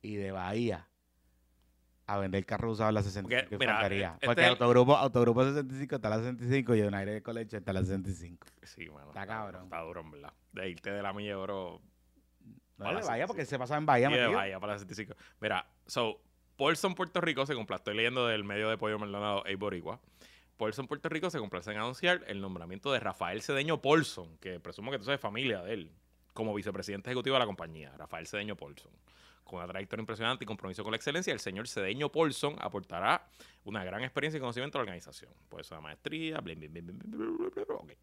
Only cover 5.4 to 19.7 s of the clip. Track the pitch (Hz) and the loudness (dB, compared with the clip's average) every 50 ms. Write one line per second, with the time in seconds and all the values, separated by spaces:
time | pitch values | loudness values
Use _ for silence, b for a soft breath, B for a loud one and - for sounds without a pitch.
5.4 | 131 135 139 151 143 131 131 135 139 131 147 131 107 107 107 110 113 123 127 117 | 6 4 4 0 -2 -2 -4 -6 -4 -4 -4 -2 0 0 0 0 0 -2 -4 -4
6.4 | 120 120 131 139 127 110 120 110 104 104 101 98 98 98 107 107 - - 113 117 | 0 4 4 4 6 6 6 6 6 4 2 0 -2 -2 -4 -4 -6 -6 -6 -6
7.4 | 113 104 - 107 90 - 95 95 95 92 98 95 90 95 95 82 85 85 87 - | -6 -6 -8 -8 -4 -2 0 0 2 2 0 -2 -2 -4 -6 -6 -8 -14 -16 -18
8.4 | - - _ _ - - - - 85 82 76 73 71 73 76 98 98 98 110 110 | -20 -20 _ _ -20 -20 -16 -16 -16 -14 -14 -18 -20 -14 -10 -10 -8 -6 -6 -6
9.4 | 110 101 90 90 92 92 87 82 82 80 85 87 82 80 73 73 71 73 - _ | -6 -8 -10 -14 -14 -10 -8 -8 -8 -6 -8 -10 -12 -12 -16 -16 -18 -18 -20 _
10.4 | _ _ - 95 92 95 87 82 - 98 101 101 101 98 95 104 104 104 101 98 | _ _ -10 -6 -6 -6 -6 -6 -6 -6 -4 -4 -4 -4 -4 -4 -6 -6 -4 -4
11.4 | 95 98 101 98 92 87 82 85 - - _ _ _ _ _ _ _ _ _ _ | -4 -4 -6 -6 -6 -8 -10 -14 -20 -20 _ _ _ _ _ _ _ _ _ _
12.4 | _ 110 - - _ _ _ _ 98 85 87 87 214 156 120 - 151 185 - - | _ -20 -20 -20 _ _ _ _ -4 -2 -2 -2 0 -2 0 0 0 -2 -2 -4
13.4 | 151 - 143 127 127 117 147 151 156 151 139 123 120 135 - 123 123 113 104 95 | -4 -4 -2 -4 -2 0 0 0 4 6 8 8 8 6 6 6 6 6 4 4
14.4 | 98 98 95 95 90 104 104 101 101 92 104 98 110 - - B B B B B | 2 0 -4 -4 -4 -4 -4 -4 -6 -10 -8 -8 -8 -10 -10 B B B B B
15.4 | - 107 104 90 - _ _ _ _ - - 123 120 110 107 - _ _ _ _ | -2 0 0 0 -2 _ _ _ _ -6 -2 0 0 0 0 -4 _ _ _ _
16.4 | _ _ _ - 135 147 165 - - 196 180 175 185 165 - 185 165 165 151 135 | _ _ _ 2 4 4 4 4 2 0 0 0 -4 -2 0 0 0 2 2 0
17.4 | 135 139 147 120 107 95 98 90 _ - 104 107 113 120 127 131 123 120 113 107 | 0 0 0 -4 -2 -4 -4 -4 _ -2 0 2 2 2 4 4 2 2 2 0
18.4 | 101 101 101 104 107 110 110 104 113 110 107 107 104 104 101 101 104 104 101 98 | 0 -2 -2 0 2 2 0 2 0 0 0 0 -2 -4 -4 -2 0 2 0 0
19.4 | - - 98 95 104 104 | 0 -2 -4 -4 -2 -4